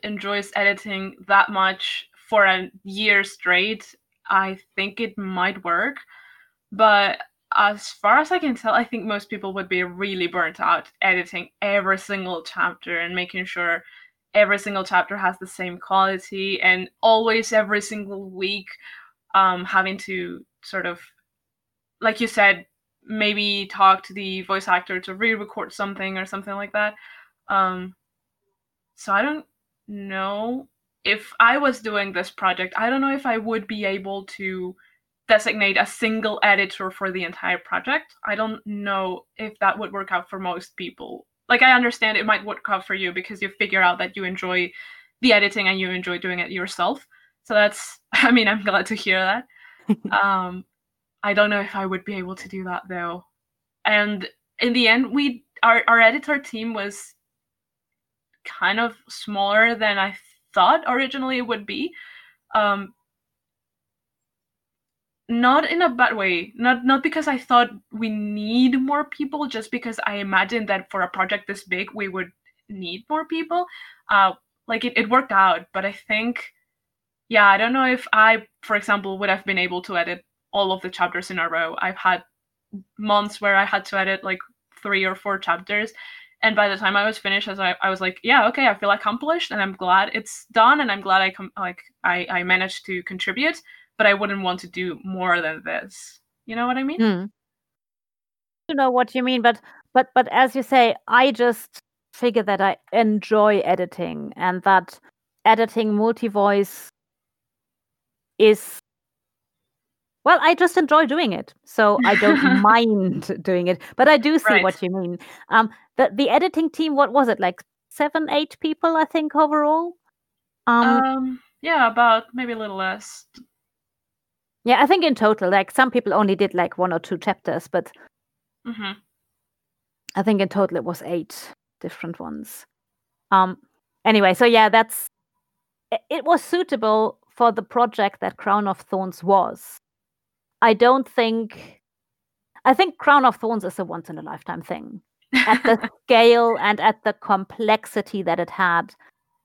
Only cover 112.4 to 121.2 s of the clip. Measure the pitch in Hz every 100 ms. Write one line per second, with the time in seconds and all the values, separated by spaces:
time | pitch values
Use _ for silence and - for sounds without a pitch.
112.4 | 185 190 208 233 233 208 185 151 - -
113.4 | 190 180 175 180 - - 269 294 285 311
114.4 | 220 202 190 - 180 190 175 175 - -
115.4 | - 220 226 - _ - 262 202 277 277
116.4 | 359 311 320 - 320 277 277 269 233 196
117.4 | 185 185 _ _ _ - 294 320 311 294
118.4 | 302 - 311 302 330 320 311 330 302 294
119.4 | 302 302 294 320 349 349 _ _ _ _
120.4 | _ _ - 240 240 240 262 269